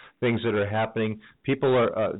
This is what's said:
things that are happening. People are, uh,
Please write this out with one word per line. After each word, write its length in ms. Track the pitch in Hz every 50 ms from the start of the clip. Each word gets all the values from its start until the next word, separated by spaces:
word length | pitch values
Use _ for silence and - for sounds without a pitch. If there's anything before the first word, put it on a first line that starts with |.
| - - _ _
things 220 | 127 117 117 110 117
that 100 | 117 104
are 140 | 104 101
happening. 540 | 101 107 110 113 113 - 113 110 110 107 107 - - - _ -
People 300 | 135 131 - 143 131 127
are, 240 | 123 117 - -
uh, 140 | - 107 90 76